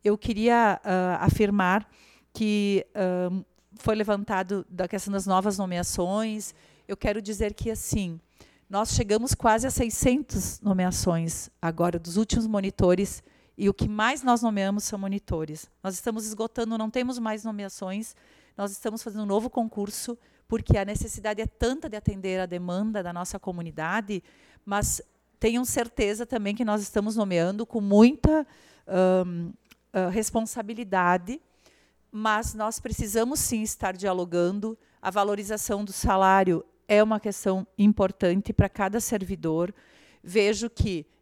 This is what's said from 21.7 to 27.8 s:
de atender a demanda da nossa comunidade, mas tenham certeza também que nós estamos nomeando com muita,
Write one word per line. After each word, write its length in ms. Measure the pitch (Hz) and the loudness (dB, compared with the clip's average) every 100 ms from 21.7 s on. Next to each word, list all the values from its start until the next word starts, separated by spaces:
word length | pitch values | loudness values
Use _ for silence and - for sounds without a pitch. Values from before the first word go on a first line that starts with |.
| 277 311 | -2 -6
de 80 | 208 | -4
atender 420 | - 202 190 185 | -4 -2 -4 -4
a 60 | 185 | -4
demanda 580 | 175 180 180 214 214 | -6 -4 -4 -2 -4
da 80 | 175 | -6
nossa 260 | 175 180 196 | -8 -8 -8
comunidade, 880 | - 175 165 156 160 208 202 196 _ _ _ _ - | -8 -8 -10 -6 -4 -4 -4 -8 _ _ _ _ -4
mas 360 | 202 208 - - _ _ _ | -2 -2 -4 -8 _ _ _
tenham 240 | 226 233 | 0 0
certeza 640 | 247 - 233 - 208 214 240 | -2 -2 -4 0 -2 -2 -4
também 280 | 240 202 | -4 -4
que 120 | 214 226 | -2 0
nós 160 | 208 | -2
estamos 340 | 202 214 208 226 | 0 -2 0 -2
nomeando 500 | 196 175 170 208 233 | 0 2 2 -2 -4
com 140 | |
muita, 680 | 233 | -2